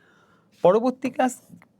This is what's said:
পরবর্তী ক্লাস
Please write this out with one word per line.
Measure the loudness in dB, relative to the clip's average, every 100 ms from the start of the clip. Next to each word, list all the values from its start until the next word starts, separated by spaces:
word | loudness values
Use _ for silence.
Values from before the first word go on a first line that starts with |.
| _ _ _ _ _ _
পরবর্তী | 0 2 -2 -6 -8
ক্লাস | -4 -4 -4 _ -20 _